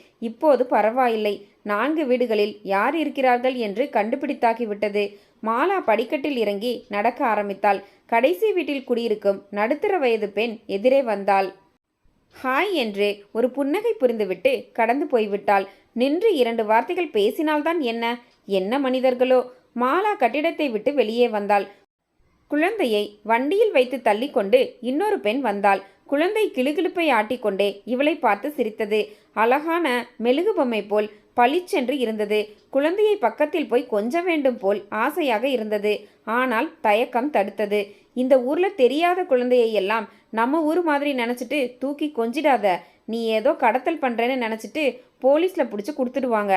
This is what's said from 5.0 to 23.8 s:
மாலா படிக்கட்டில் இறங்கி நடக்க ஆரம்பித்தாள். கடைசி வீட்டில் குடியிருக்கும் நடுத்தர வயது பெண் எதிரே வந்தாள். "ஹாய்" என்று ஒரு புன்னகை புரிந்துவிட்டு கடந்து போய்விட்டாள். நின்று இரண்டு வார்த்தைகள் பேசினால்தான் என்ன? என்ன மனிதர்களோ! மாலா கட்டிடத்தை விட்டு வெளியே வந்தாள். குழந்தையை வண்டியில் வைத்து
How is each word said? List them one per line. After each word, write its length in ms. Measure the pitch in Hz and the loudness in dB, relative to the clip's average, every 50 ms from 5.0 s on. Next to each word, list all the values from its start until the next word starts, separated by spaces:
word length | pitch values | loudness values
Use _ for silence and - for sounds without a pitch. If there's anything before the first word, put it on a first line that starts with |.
| 202 202 208 - _ _ _ - | -2 -2 -6 -14 _ _ _ -8
மாலா 360 | - 220 226 254 302 370 392 370 | -4 -2 0 0 0 0 0 0
படிக்கட்டில் 580 | - - 208 214 233 233 311 285 277 302 277 240 | 2 0 0 0 0 -2 -4 -4 -2 -2 -2 0
இறங்கி 300 | 214 202 202 196 220 247 233 - - - | -2 -2 -2 -4 -4 -4 -6 -6 -8 -6
நடக்க 320 | 202 202 208 240 - - 285 | -4 -2 -2 -2 -2 0 -2
ஆரம்பித்தாள். 540 | 233 214 208 202 202 190 190 - 208 202 190 - - _ _ _ | 0 0 0 -2 -4 -6 0 0 0 0 0 -4 -14 _ _ _
கடைசி 420 | - 233 233 247 302 359 359 440 427 | 0 0 2 4 2 2 2 0 0
வீட்டில் 320 | 370 359 294 302 285 269 262 | 0 0 -2 -2 -4 -6 -2
குடியிருக்கும் 560 | - 240 226 233 226 208 208 - 202 196 190 - - | -2 -2 -2 0 -2 -2 0 0 -2 -2 -2 -6 -8
நடுத்தர 480 | 208 202 214 233 302 302 - 415 392 349 | -4 -2 0 0 0 -2 0 -2 0 0
வயது 300 | 277 240 226 214 208 202 | 2 0 0 0 -2 -4
பெண் 260 | 202 202 226 240 208 - _ | -2 -2 -2 -2 -4 -10 _
எதிரே 340 | - 196 196 208 254 269 277 | -6 -4 0 2 4 4 4
வந்தாள். 460 | 262 233 208 202 196 202 196 196 196 180 - _ _ _ _ _ _ _ _ _ _ _ _ _ _ _ _ | 2 0 -2 -2 0 2 2 2 2 -2 -6 _ _ _ _ _ _ _ _ _ _ _ _ _ _ _ _
"ஹாய்" 360 | - - 254 262 285 359 427 | -8 -4 -2 0 0 0 0
என்று 360 | 370 302 233 214 196 196 208 208 202 208 - _ | 0 -2 -2 -2 -2 0 -2 -2 -2 -6 -12 _
ஒரு 160 | - 220 240 247 | -2 -2 -2 0
புன்னகை 440 | 254 277 285 277 311 427 427 480 427 - | 0 -2 -2 -2 -2 -2 0 -2 -2 0
புரிந்துவிட்டு 520 | 262 233 240 214 208 185 185 180 - 277 262 208 - - | 0 0 0 0 -2 -4 -2 0 0 0 0 0 -6 -8
கடந்து 340 | - - 226 226 247 285 311 | -2 -2 0 2 2 0 0
போய்விட்டாள். 600 | 294 262 226 220 202 202 202 - - 202 196 190 - - _ _ _ | 0 2 0 2 0 -4 -4 0 2 2 2 2 -2 -12 _ _ _
நின்று 380 | - 226 247 277 294 370 440 453 370 | -2 0 0 2 2 2 2 2 4
இரண்டு 300 | 269 240 233 233 226 220 | 4 2 0 0 -2 0
வார்த்தைகள் 500 | 208 220 226 247 - 349 359 349 302 - 214 | 2 2 2 2 0 -4 -4 -4 -2 0 2
பேசினால்தான் 600 | 196 226 - - 311 311 302 302 285 320 339 349 | 2 2 0 0 0 0 0 0 0 0 -2 -2
என்ன? 240 | 277 233 226 233 233 233 240 240 - _ _ _ - | -2 -2 -4 -2 -4 -4 -4 -6 -10 _ _ _ -6
என்ன 320 | - 196 190 185 202 247 285 | -2 -2 -2 0 0 -2 0
மனிதர்களோ! 640 | 277 254 254 262 247 262 254 247 254 254 254 254 247 254 - - _ _ - 233 | 0 0 0 2 2 2 2 2 2 4 4 2 2 0 -10 -20 _ _ -4 -2
மாலா 320 | 247 262 294 359 415 415 403 | 0 0 2 0 0 0 0
கட்டிடத்தை 520 | - 262 226 220 302 294 339 330 339 302 269 | 0 0 0 0 0 -2 -2 -2 0 -2 -2
விட்டு 200 | 220 202 214 269 294 | -2 -2 -2 -2 0
வெளியே 340 | 277 - 208 226 240 240 226 | 0 0 0 2 2 2 2
வந்தாள். 380 | 214 208 202 196 208 202 190 - - _ _ _ _ _ _ _ _ _ _ _ _ _ _ - | 2 -2 0 2 2 2 0 -2 -12 _ _ _ _ _ _ _ _ _ _ _ _ _ _ -4
குழந்தையை 520 | 294 294 320 381 466 415 330 240 214 208 208 - - _ | -2 0 0 0 0 0 0 0 0 0 -2 -4 -8 _
வண்டியில் 500 | - 208 226 233 269 294 392 415 466 415 | -2 0 0 0 2 0 2 2 2 4
வைத்து 240 | 359 277 | 4 2